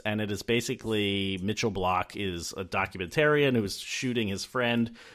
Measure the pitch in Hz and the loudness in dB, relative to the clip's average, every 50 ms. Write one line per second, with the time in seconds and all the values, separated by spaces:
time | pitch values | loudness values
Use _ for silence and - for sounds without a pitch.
0 | - 107 104 107 107 104 104 95 - - 117 120 117 - 127 110 - 113 110 107 | -2 -2 -2 0 -2 -2 -4 -4 0 0 0 2 2 0 -4 -4 -2 0 0 2
1 | 104 101 98 98 98 95 95 92 90 101 107 - - 113 95 98 92 90 92 90 | 2 2 2 0 0 0 -2 -2 -2 -2 -2 0 0 0 0 0 0 2 2 2
2 | 90 - - - 101 95 90 85 80 - - - 95 87 - 98 95 95 - 92 | 0 -2 -4 -4 -4 -2 -4 -4 -6 -8 -8 -8 -8 -4 -2 -2 -2 -2 -2 -6
3 | 92 82 - 156 151 151 151 147 143 135 123 117 104 95 - - - - - - | -6 -2 0 2 4 4 6 6 4 4 4 4 2 0 -2 -6 -8 -6 -6 -4
4 | 135 127 120 120 110 98 98 92 - - - 127 120 117 120 117 117 113 - - | -2 0 0 0 0 0 -2 -4 -6 -4 -2 0 2 2 4 2 2 0 -2 -8
5 | - - | -18 -20